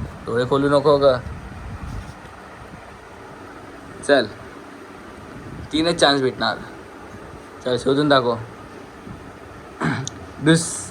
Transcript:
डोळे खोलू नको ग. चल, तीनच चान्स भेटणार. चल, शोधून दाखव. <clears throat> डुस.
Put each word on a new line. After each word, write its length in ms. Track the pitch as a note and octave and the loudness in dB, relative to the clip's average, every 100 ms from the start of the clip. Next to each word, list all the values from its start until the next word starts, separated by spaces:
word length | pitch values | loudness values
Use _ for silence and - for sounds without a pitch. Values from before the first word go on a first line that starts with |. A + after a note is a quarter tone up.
| - - - | -4 -8 -2
डोळे 200 | A#2 B2+ | 0 4
खोलू 200 | C#3 C#3+ | 4 6
नको 280 | C#3+ D3 C#3+ | 6 8 8
ग. 180 | C#3 B2+ - - - - - - - - - - - - - - - - - - - - - - - - - - - - - | 8 6 0 -10 -10 -12 -10 -10 -8 -8 -10 -14 -16 -16 -16 -16 -16 -16 -16 -18 -18 -18 -16 -16 -16 -14 -16 -16 -16 -6 4
चल, 180 | C#3 G#2+ - - - - - - - - - - - - - - | 4 4 -4 -14 -16 -16 -16 -16 -16 -16 -16 -16 -14 -12 -12 -4
तीनच 240 | D3 E3 E3+ | 0 2 6
चान्स 260 | D3+ C#3+ | 6 6
भेटणार. 360 | B2+ - A2+ - - - - - - - - - - - B2+ | 2 2 -2 -2 -8 -14 -16 -16 -16 -16 -16 -16 -16 -8 -2
चल, 120 | B2 | 0
शोधून 320 | C#3 C#3 D3 | 4 4 6
दाखव. 260 | C#3 A#2+ A2+ - - - - - - - - - - - - - - | 6 4 0 -6 -14 -16 -16 -18 -16 -14 -14 -14 -16 -16 -16 -16 -2
<clears throat> 680 | D#3+ A#2+ C#3 - - - C#3+ | 0 0 -4 -10 -14 2 6
डुस. 220 | E3 - - - | 6 4 -6 -10